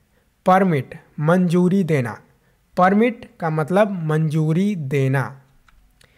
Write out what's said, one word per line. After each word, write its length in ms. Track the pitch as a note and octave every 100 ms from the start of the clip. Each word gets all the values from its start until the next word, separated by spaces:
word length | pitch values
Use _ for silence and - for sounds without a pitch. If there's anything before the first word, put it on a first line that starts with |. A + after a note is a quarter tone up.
| _ _ _ _ -
परमिट, 520 | F#3 F#3+ D3+ A#2+ - _ -
मंजूरी 640 | D3+ F3+ F3+ F3 F3+ G3
देना। 340 | E3 D3+ A#2+ G2+ _ _ _ _ _ -
परमिट 540 | F3+ G#3 A#3+ A#3+ - _
का 100 | E3
मतलब 400 | D#3 D3+ F#3 G#3+ G3 D#3
मंजूरी 680 | D#3 D#3+ D#3 D#3 D#3+ G3+ G3+
देना। 680 | C3+ C#3 C3+ C3+ A2+ C3+ _ _ _ _ _ _ _